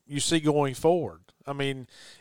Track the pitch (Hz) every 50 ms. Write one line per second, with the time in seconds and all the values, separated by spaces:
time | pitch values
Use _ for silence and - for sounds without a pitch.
0 | _ - 143 139 - - 170 165 151 151 147 147 143 135 127 - - 160 180 175
1 | 147 98 80 82 _ _ _ _ - 139 139 139 139 139 135 131 123 - - -
2 | - - - -